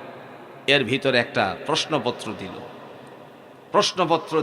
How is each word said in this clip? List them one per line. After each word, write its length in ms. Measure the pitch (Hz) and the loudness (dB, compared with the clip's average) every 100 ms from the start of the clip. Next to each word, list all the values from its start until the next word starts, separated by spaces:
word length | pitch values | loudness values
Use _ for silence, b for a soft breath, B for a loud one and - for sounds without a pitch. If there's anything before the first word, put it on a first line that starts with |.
| - - - - - - - | -14 -16 -16 -18 -18 -4 2
এর 180 | 139 | 4
ভিতরে 340 | 113 135 135 123 | 4 2 4 4
একটা 380 | 117 127 98 85 - | 4 2 2 0 -2
প্রশ্নপত্র 680 | 156 - 151 120 - 113 95 | -2 0 0 0 -2 -6 -8
দিল। 220 | 92 - - - - - - - - - - - - | -8 -10 -12 -14 -16 -16 -18 -18 -20 -20 -20 -20 2
প্রশ্নপত্র 720 | 190 202 185 165 160 - 160 | 2 4 2 4 2 2 0